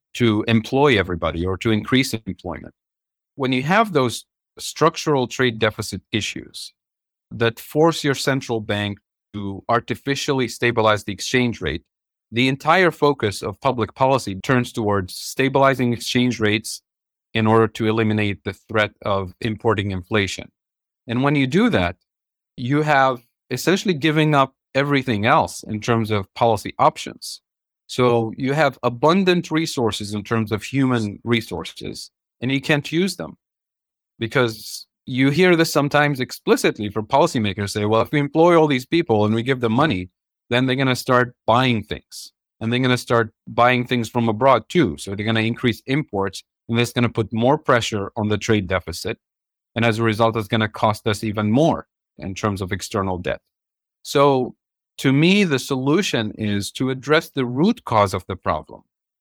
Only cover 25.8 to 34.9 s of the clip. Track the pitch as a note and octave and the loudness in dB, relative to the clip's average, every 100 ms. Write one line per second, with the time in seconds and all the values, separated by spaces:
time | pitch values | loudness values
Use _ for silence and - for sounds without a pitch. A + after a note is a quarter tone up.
25.8 | G#2 A#2 G#2+ G#2+ F#2+ - A#2+ G#2+ - - | 0 0 0 -2 -4 0 0 0 -4 0
26.8 | C#3+ - - - - - _ _ _ _ | 0 0 -8 -14 -14 -16 _ _ _ _
27.8 | - - B2 A#2 A2+ A2 C3 C#3+ D3 B2 | -10 0 2 2 -2 -4 -4 0 0 -2
28.8 | A#2+ A#2 D3 F#3 F#3 F3 F3 D#3 D#3+ - | -6 0 2 4 2 0 0 -2 -2 -2
29.8 | A#2 - G2+ G#2 G2+ A#2 G#2 G#2+ - C3+ | -2 -2 -6 -8 -4 -2 -2 -4 -4 -2
30.8 | C3 A#2+ G#2 G2+ A#2 A#2 A2 E2+ - - | 0 0 -2 -6 -2 -2 -2 -8 -10 -12
31.8 | G#2 - - _ _ _ B2 C3+ C3+ D3 | -12 -12 -16 _ _ _ -4 -2 0 -2
32.8 | - D#3 F#3+ - D#2 - _ _ _ _ | 0 -2 -2 -4 -12 -14 _ _ _ _
33.8 | _ _ _ - A2+ C3+ A#2+ G#2+ - - | _ _ _ -10 -4 0 0 -2 -14 -16
34.8 | - | -18